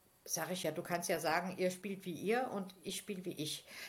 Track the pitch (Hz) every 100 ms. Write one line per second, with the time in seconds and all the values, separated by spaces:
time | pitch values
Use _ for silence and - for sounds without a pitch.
0 | _ _ - 170 160 180 160 156 170 175
1 | 175 165 160 165 185 180 180 185 208 190
2 | 185 156 185 240 254 202 185 - 202 190
3 | - 180 180 156 147 - - -